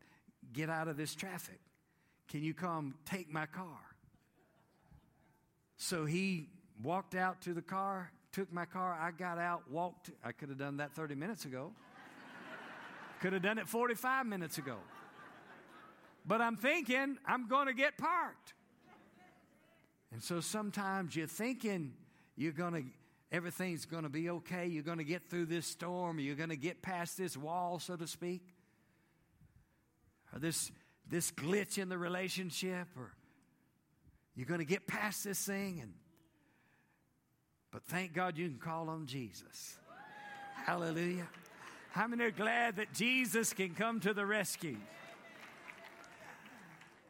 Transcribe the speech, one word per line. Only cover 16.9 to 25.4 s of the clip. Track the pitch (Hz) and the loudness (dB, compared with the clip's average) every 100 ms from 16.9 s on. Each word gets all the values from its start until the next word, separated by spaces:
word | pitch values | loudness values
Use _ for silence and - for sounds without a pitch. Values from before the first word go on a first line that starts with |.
| 254 277 254 | 4 4 0
I'm | - 240 226 | 2 2 6
gonna | 269 277 | 6 6
get | 247 277 - | 6 4 4
parked. | 302 349 269 151 - - - - - - - - 359 - - - - - - _ - | 4 4 2 -4 -16 -20 -20 -20 -20 -20 -20 -20 -20 -20 -20 -20 -20 -20 -20 _ -12
And | 113 | -6
so | - 175 | -2 0
sometimes | 160 214 208 202 196 190 170 | 2 0 0 0 2 2 2
you're | 156 156 | 0 -2
thinking | - 233 262 220 185 143 - - - - | 0 0 0 2 2 0 -6 -18 -20 -12
you're | - 160 | -2 0
gonna, | 151 175 170 131 - - _ - | 0 0 0 -4 -10 -20 _ -2
everything's | 175 175 - 185 160 - | 0 0 0 0 0 -2
gonna | 165 151 | -4 -2
be | 151 170 | 0 0
okay. | 175 170 180 175 | -2 -2 -2 0
You're | 156 | 0
gonna | 147 165 | 0 -2
get | 147 175 - | 0 -2 0
through | 175 | 0